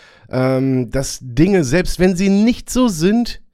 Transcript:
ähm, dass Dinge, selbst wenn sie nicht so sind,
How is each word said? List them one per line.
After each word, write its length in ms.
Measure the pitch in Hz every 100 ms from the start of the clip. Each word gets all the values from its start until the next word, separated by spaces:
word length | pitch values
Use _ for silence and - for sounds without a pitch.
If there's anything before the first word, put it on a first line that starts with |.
| - _ -
ähm, 600 | 127 131 131 135 127 113
dass 300 | 135 135 -
Dinge, 420 | 127 120 180 190
selbst 360 | 127 170 180 -
wenn 160 | 185 175
sie 140 | 196
nicht 420 | 196 226 - -
so 160 | 247 247
sind, 560 | 156 180 233 226 - -